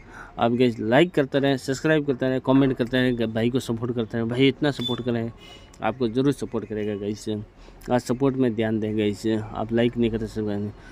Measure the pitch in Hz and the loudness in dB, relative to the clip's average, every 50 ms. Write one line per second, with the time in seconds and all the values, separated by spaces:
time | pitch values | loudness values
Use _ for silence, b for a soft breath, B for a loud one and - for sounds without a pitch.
0 | - B B B B B B - 117 117 120 117 127 123 113 117 107 107 120 139 | -20 B B B B B B -2 0 0 2 4 4 2 2 0 0 4 4 6
1 | 170 180 - 156 143 127 - 139 135 139 139 127 - - 135 - - 156 156 156 | 4 4 4 0 0 0 2 0 2 2 0 0 -2 -4 -4 0 2 2 2 2
2 | 143 143 131 123 135 131 131 131 - - 131 135 139 131 131 - 127 113 131 127 | 2 0 -2 0 0 0 0 0 2 4 6 6 6 4 2 0 -2 0 2 2
3 | 127 127 123 117 113 113 110 113 110 120 123 127 - - 117 113 120 120 117 123 | 2 2 2 0 -2 -2 0 0 0 0 0 0 -2 -2 -4 -4 -4 -4 -4 -4
4 | 113 104 - 117 113 113 120 123 135 135 127 - 151 147 131 - 120 123 123 120 | -4 -4 -4 -4 -4 -2 2 4 4 4 4 2 0 -2 -2 -2 -2 -4 -4 -4
5 | 117 123 120 117 117 117 113 B B B B B B B B B - 110 110 131 | -2 -2 -2 -2 -4 -6 -8 B B B B B B B B B -4 -4 -2 -2
6 | 127 113 107 127 135 143 135 - 110 95 - 113 98 - 107 107 104 104 104 98 | -2 -2 0 0 0 0 0 -2 -4 -6 -6 -6 -6 -6 -6 -6 -4 -4 -4 -4
7 | 101 101 107 104 - 107 107 104 110 - - B B B B B B - 123 123 | -4 -6 -6 -6 -6 -6 -6 -6 -8 -12 -16 B B B B B B -2 0 0
8 | - - 123 127 139 139 127 131 127 123 110 110 110 110 113 110 107 107 107 110 | 0 -2 -2 0 0 0 2 2 0 0 0 0 0 0 0 -2 -2 -2 0 0
9 | 104 104 101 101 - 110 110 107 107 - - - 110 107 113 117 120 120 120 120 | 0 0 0 -2 -2 0 0 0 -2 -4 -6 -6 -4 -2 2 2 2 2 2 2
10 | 117 113 110 110 113 104 101 110 107 104 101 101 104 104 104 B B B | 0 0 0 -2 -4 -6 -6 -4 -4 -4 -2 -4 -4 -6 -8 B B B